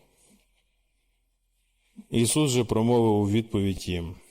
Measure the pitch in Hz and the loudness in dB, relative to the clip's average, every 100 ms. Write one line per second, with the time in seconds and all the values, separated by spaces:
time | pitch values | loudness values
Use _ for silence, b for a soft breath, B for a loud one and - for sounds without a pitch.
0 | _ _ _ _ _ _ _ _ _ _ | _ _ _ _ _ _ _ _ _ _
1 | _ _ _ _ _ _ _ _ _ - | _ _ _ _ _ _ _ _ _ -20
2 | - - 117 156 151 123 113 110 113 120 | -6 -2 0 0 0 0 0 0 2 2
3 | 113 104 101 107 113 104 98 92 - 90 | 4 2 2 0 -2 -2 -2 -4 -6 -6
4 | 85 95 _ | -8 -14 _